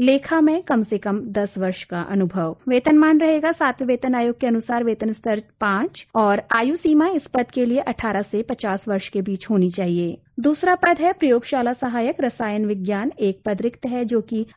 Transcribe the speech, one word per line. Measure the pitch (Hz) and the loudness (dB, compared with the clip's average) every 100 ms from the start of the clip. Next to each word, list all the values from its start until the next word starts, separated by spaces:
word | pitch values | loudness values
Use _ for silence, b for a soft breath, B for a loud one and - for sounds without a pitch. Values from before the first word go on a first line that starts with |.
लेखा | 254 269 - 320 | 2 2 2 2
में | 311 359 | 4 2
कम | - 240 | 0 -2
से | 214 202 | 0 -4
कम | 208 202 233 | -2 -4 -4
दस | 202 202 190 | -4 -4 -2
वर्ष | 185 185 | -4 -4
का | - 175 | -8 -8
अनुभव। | 170 196 185 185 165 - - | -4 0 0 -2 -4 -4 -2
वेतनमान | 247 311 302 311 311 | 0 4 6 6 6
रहेगा | 320 311 311 | 4 2 0
सातवें | 330 285 - 254 | 0 -2 0 -2
वेतन | 240 262 | -2 0
आयोग | 247 233 240 | 0 0 0
के | 254 | 0
अनुसार | 226 233 240 | 0 -2 -2
वेतन | 233 220 220 | -2 -2 -4
स्तर | 214 233 214 220 _ | -4 -2 -4 -4 _
पाँच | 208 196 330 - - 226 | -2 0 -2 -6 -6 0
और | 208 202 - 226 | 2 2 0 0
आयु | 247 339 | 0 0
सीमा | 330 302 330 | 2 4 4
इस | 349 - | 0 -2
पद | 254 247 | -4 -2
के | 262 | -2
लिए | 247 254 | 0 0
अठारह | 254 226 226 196 | -2 -4 -4 -4
से | 208 208 | -2 -4
पचास | 233 247 214 196 - | -4 -6 -4 -4 -2
वर्ष | 196 - | -4 -4
के | 202 | -6
बीच | 190 190 - | -4 -6 0
होनी | 208 180 | 2 2
चाहिए। | 180 180 175 175 - _ - | 0 -2 -2 -2 -6 _ -2
दूसरा | 262 302 359 359 | 0 2 2 2
पद | 359 339 | 2 2
है | 339 | 0
प्रयोगशाला | 381 294 240 - 269 240 | 2 2 2 2 -2 -2
सहायक | 247 254 240 233 330 | -2 -4 -2 -2 -2
रसायन | 262 - 220 208 208 | -4 -4 -4 -2 -2
विज्ञान, | 202 185 202 247 - | -2 -2 -2 -4 -2
एक | 202 190 220 | -2 -2 -4
पद | 196 | -2
रिक्त | 233 - 254 | -4 -4 -6
है, | 247 | -4
जो | 226 233 | -2 -2
कि | 220 220 220 | -2 -4 -6